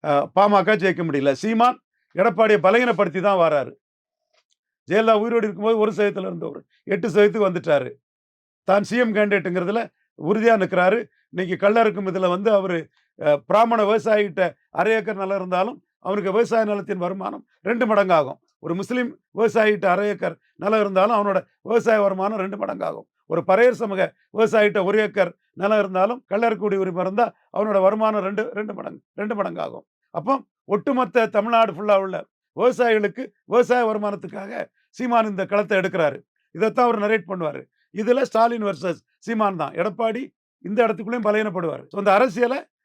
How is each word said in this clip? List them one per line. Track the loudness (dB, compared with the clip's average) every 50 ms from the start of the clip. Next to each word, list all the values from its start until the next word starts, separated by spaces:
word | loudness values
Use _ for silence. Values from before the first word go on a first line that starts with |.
| 0
அ, | 2 0 0 0 0 _ 2
பாமக | 4 4 4 2 2 2 0
ஜெயிக்க | 0 0 -2 -2 -2
முடியல. | -4 -2 -2 0 0 0
சீமான் | 0 0 -2 -2 0 2 2 2 0 -2 _ _ _ _ _ _ _
எடப்பாடியை | 0 0 0 2 2 4 4 4 4
பலகீனப்படுத்தி | 4 4 4 4 2 2 0 0 0 -2 -2 -2
தான் | 0 0 2 4 4 4
வராரு. | 2 0 -2 -4 -10 _ _ _ _ _ _ _ _ _ _ _ _ _ _ _ _ _ _ _ _ _ _ -2
ஜெயலலிதா | 0 2 4 4 4 4
உயிரோடு | 2 0 0 0 0
இருக்கும்போது | -2 -4 -2 0 0 2 2
ஒரு | 2 0
சதவீதத்துல | 2 0 -2 0 0 -4
இருந்தவர் | -8 -8 -8 -8 -10 -10 -12 -14 -18 _ _ _ _
எட்டு | -4 -4 -2 -2 0
சதவீதத்துக்கு | 4 4 4 4 4 2 0 0
வந்துட்டாரு. | 0 -2 -2 0 0 0 0 -4 -12 _ _ _ _ _ _ _ _ _ _ _ _ _ _
தான் | 0 2 2
சி | 2 0 0
எம் | 0 0 0 2
கேண்டிடேட்டுங்கிறதுல | 0 2 2 2 0 -2 -2 -4 -2 -2 -2 -2 -2 -4 -6 _ _ _ _ _ -8
உறுதியா | -2 -2 0 2 4 4 4 4
நிக்கிறாரு. | 2 0 2 2 2 4 2 0 -2 -8 _ _ _ _
இன்னைக்கு | -8 -6 -4 -4 -4
கள்ள | 0 2 2 4 4
இருக்கும் | 2 2 0 -2 -6
இதுல | -4 -2 0 0 0
வந்து | 0 0 0 2
அவரு, | 2 2 2 0 -4 -4 -6 _ _ _ _ _ _ -2
அ, | 0 2 2
பிராமண | 2 0 _ 4 4 4 4 2 0
விவசாயிகிட்ட | 2 2 2 0 2 2 2 2 0 -2 0 -2 -2 -2 -2 _ _ _
அரை | _ -2 0 2
ஏக்கர் | 0 0 -2 -4 -6
நிலம் | -6 -4 -4 -4
இருந்தாலும் | -4 -4 -2 0 0 0 -2 -4 -12 _ _ _ _
அவனுக்கு | _ -4 -4 -2 -2 0
விவசாய | 0 0 0 2 0 0 0
நிலத்தின் | 0 -2 -4 -4 -6 -6 -6
வருமானம் | -4 -6 -6 -6 -8 -10 -10 -10 -18 _ _ _
ரெண்டு | _ -4 -2 0 0
மடங்காகும். | 2 4 2 4 4 4 2 2 0 -6 _ _ _ _ _
ஒரு | -8 -6 -6
முஸ்லீம் | -6 -4 -4 -4 -4 -4 -4 -6 _ _ _ _
விவசாயிகிட்ட | -2 -2 0 2 2 2 2 2 0 0
அரை | 0 0 0 0 -4
ஏக்கர் | -4 -4 -6 -6 -8 _ _ _ _
நிலம் | _ -4 0 0 0
இருந்தாலும் | 0 0 2 2 2 4 2
அவனோட | 0 0 0 0 -2 -4 _ _ _
விவசாய | _ 0 0 0 2 4 2 4
வருமானம் | 2 2 0 0 -2 -4 -2 -4
ரெண்டு | -6 -6 -6
மடங்காகும். | -6 -6 -6 -6 -4 -6 -6 -6 -8 -14 _ _ _ _
ஒரு | _ -4 -4 0
பறையர் | 2 4 4 4 4
சமூக | 2 0 -6 -6 -2 -2 -4 -4 _ _ _ _
விவசாயிகிட்ட | -2 0 0 2 4 2 2 2 2 0 -2
ஒரு | 0 0 0
ஏக்கர் | 0 0 0 -2 -2 -2 -2 _ _ _
நிலம் | _ -4 -2 0 2 2
இருந்தாலும் | 0 0 0 0 0 0 0 -6 _ _
கள்ளர் | -4 0 0 0 0
குடி | -2 -4 -4 -2
உரிமை | -2 -2 -4 -4 -4
இருந்தா | -4 -4 0 0 -2 -2 -2 _ _ _
அவனோட | -6 -4 -2 0 2 4
வருமானம் | 4 4 2 2 0 0 0 0
ரெண்டு, | -4 -4 -4 -4 -6 -6
ரெண்டு | -6 -8 -8 -8 -10
மடங்கு, | -12 -12 -12 -14 -16 _ _ _
ரெண்டு | -10 -8 -6 -4 -4
மடங்காகும். | -4 -6 -4 -8 -8 -8 -10 -14 _ _ _ _ _ _
அப்போ | _ -8 -2 -2 -2 -2 -4 _ _ _ _
ஒட்டுமொத்த | -4 -4 -2 -2 -2 0 0 -2 0 0 0 0
தமிழ்நாடு | 2 0 -2 0 2 2 2 2 2
ஃபுல்லா | 0 -6 0 2 2 2
உள்ள | 2 -2 -8 -10 -10 _ _ _ _ _ _ 0
விவசாயிகளுக்கு | 0 0 2 2 2 2 2 2 2 -2 -4 -6 -12 -14 _ _ _
விவசாய | _ 2 2 2 4 2 2 2
வருமானத்துக்காக | 0 -2 -2 -4 -4 -6 -6 -12 -14 -14 -14 -14 -12 -10 -10 -10 -12 _ _ _ _
சீமான் | _ -8 -4 2 2 2 2
இந்த | 2 -2 -4 -4
களத்தை | 0 0 0 0 2 0 0
எடுக்கிறாரு. | 0 0 0 0 0 0 0 -4 _ _ _ _ _ _
இதைத்தான் | _ -2 -2 0 2 2 2 2
அவர் | 2 0 0 0
நரேட் | 0 -2 -2 -6
பண்ணுவாரு. | -8 -4 -4 -6 -6 -8 -14 _ _ _ _ _
இதுல | _ -6 0 0 2 2
ஸ்டாலின் | 0 0 2 2 2 2 2 -2 -4
வெர்சஸ் | -4 -4 -4 -4 -6 -6 -6 _ _ _ _
சீமான் | _ -6 -2 0 0 0 0
தான். | -2 -6 -6
எடப்பாடி | -4 -4 -4 -4 -4 -4 -4 -4 -4 -6 -10 -12 _ _ _ _ _ _
இந்த | _ -6 0 2 2
இடத்துக்குள்ளேயும் | 2 0 -4 -6 -8 -6 -4 -2
பலகீனப்படுவாரு. | 0 0 0 -2 -4 -6 -6 -6 -6 -8 -8 -12 _
So, | -10 -4
அந்த | 0 2 4
அரசியலை | 4 4 2 0 -2 -2 -2 -2 -6 -8 _ _ _